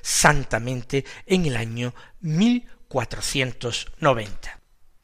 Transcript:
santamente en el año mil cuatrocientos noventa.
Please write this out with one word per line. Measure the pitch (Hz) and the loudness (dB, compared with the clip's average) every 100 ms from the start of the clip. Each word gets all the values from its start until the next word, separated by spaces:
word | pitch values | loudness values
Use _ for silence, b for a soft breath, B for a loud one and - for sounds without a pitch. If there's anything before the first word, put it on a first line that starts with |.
santamente | - - 160 143 127 113 117 127 - 139 - B B | -4 4 6 4 2 -4 -4 -6 -4 -4 -4 B B
en | 185 160 | 2 2
el | 113 | 0
año | 113 117 123 - B B | -4 -4 -6 -8 B B
mil | 160 156 226 247 - b - | -2 4 4 4 -2 b -6
cuatrocientos | 135 113 104 - 139 131 - 120 - - - | -4 -2 -4 -4 0 -2 -2 -6 -6 -8 0
noventa. | 156 120 104 - - - _ _ - _ | 2 2 0 -8 -10 -14 _ _ -20 _